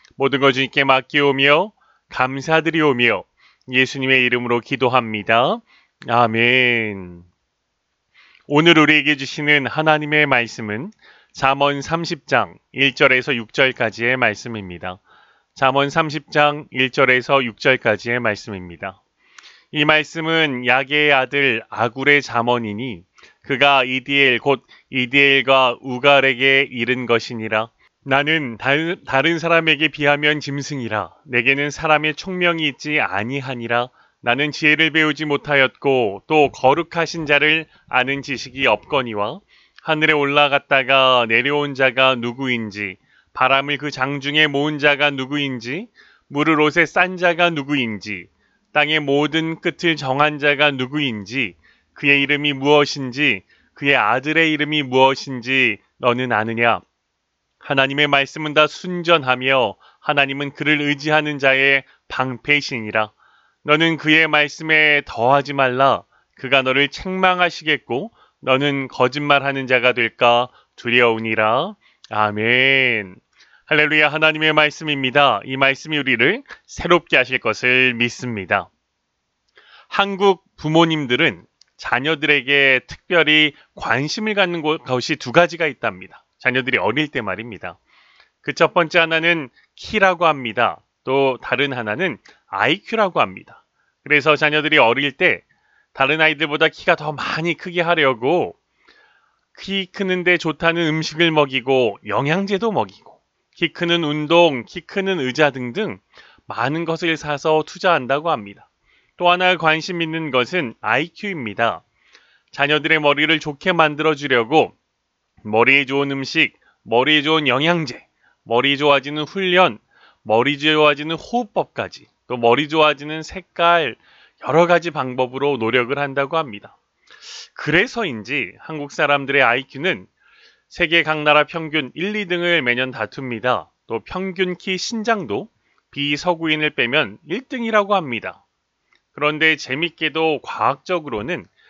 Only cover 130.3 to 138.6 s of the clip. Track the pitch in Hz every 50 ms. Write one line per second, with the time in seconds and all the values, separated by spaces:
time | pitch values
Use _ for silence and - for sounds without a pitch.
130.3 | _ _ _ _ _ _ _ _ - - 175 151 165 170 151 156 156 151 147 151
131.3 | 147 151 147 - - 170 160 151 147 156 135 123 - 143 175 208 214 214 202 170
132.3 | 180 175 175 175 170 160 131 123 120 123 131 131 120 - 107 - - 147 135 127
133.3 | 120 107 101 123 120 92 78 _ _ _ _ - 117 113 - - - 180 190 190
134.3 | 175 185 185 180 180 - - 196 185 180 - - 233 220 208 233 226 208 160 101
135.3 | 101 123 202 - _ _ _ _ _ _ _ _ - 139 143 143 147 143 - 180
136.3 | 175 160 165 160 156 151 151 151 147 - 120 120 131 156 139 98 104 - _ 147
137.3 | 170 240 262 - 277 247 233 226 220 208 202 196 208 190 160 135 120 104 95 92
138.3 | - _ _ _ _ _